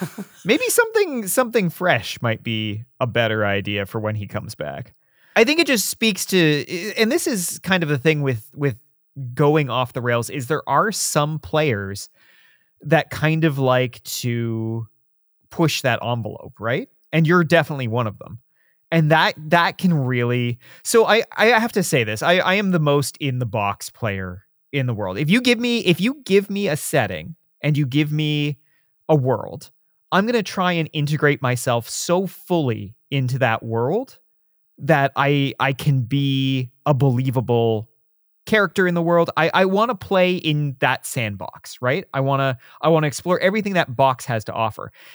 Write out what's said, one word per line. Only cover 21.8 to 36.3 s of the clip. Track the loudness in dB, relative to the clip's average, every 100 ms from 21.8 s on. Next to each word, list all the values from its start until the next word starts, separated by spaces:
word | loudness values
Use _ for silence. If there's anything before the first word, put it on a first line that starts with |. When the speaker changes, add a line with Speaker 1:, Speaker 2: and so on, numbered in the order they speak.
Speaker 2:
say | 0 2
this, | 0 0
I, | 2
I | 2 2 2
am | 2
the | 2
most | 4 2 0 -4
in | -4 -2
the | -2
box | -2 -2 -4 -10
player | -6 -4 -4 -6 -10 -16 _ _
in | -2
the | -2
world. | -2 -4 -2
If | 0
you | 2
give | 2 0
me, | 0 0
if | 0 0
you | 0 -4 0
give | 2 2
me | -2 -2
a | -4
setting | -2 0 0 -4 -12 -16 _ _
and | -2
you | 0 0
give | 0 0
me | 0 -2 0 -2 -6 _ _ _ _ 0
a | 2
world, | 2 -2 -4 -14 -18 _ _ _ -2
I'm | 0 2
gonna | 0
try | -2 -2 -2
and | 0 -2
integrate | -2 -2 -2 -4 -6
myself | -4 -2 -2 -4 -4
so | -8 -2 -2 -2
fully | -8 -4 -2 0 -4 -8 -16 -6
into | -4 -2 0
that | 0 0
world | -2 -4 -2 -4 -6 -14 _ _ _ _ _ -6
that | 2 2 2
I, | 2 2 2 0 0
I | -2
can | 0 0 0
be | 2 0 0